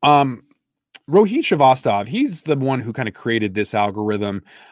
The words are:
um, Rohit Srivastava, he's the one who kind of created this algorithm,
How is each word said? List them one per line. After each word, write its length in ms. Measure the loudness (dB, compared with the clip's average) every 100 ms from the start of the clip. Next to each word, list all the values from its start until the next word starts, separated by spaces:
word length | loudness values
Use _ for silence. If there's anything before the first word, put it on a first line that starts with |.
um, 400 | 2 4 2 -4 _ _ _ _ _ -20 0
Rohit 300 | 2 4 0
Srivastava, 680 | 0 4 4 4 0 -2 -2
he's 360 | -2 -2 -4
the 120 | -4 -2
one 240 | -2 -4
who 140 | -6
kind 160 | -6 -8
of 60 | -6
created 380 | -4 -2 -2
this 200 | -2 -2
algorithm, 680 | -2 -2 -2 -4 -2 -4 -6 -12 -20 -20